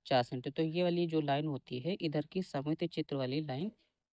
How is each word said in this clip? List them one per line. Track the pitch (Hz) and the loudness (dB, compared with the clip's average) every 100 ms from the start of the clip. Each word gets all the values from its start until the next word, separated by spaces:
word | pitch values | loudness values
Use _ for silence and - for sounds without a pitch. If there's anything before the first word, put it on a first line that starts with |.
| - | 2
चार | 131 | 2
सेंटी-, | 123 123 123 139 | 2 -2 -4 0
तो | |
ये | 160 160 | 0 2
वाली | 180 175 170 | 2 2 2
जो | 160 | 2
line | 147 139 156 | 2 2 0
होती | 135 - 127 | -2 -4 -6
है, | 135 | -4
इधर | 202 165 147 151 | -2 0 -2 -2
की | 185 | -4
समिति | 185 143 143 160 170 | -2 -4 -2 -2 -2
चित्र | - 156 143 | -2 -2 -2
वाली | 127 139 | 0 -2
line, | 151 131 196 - _ _ _ | -2 -2 -4 -6 _ _ _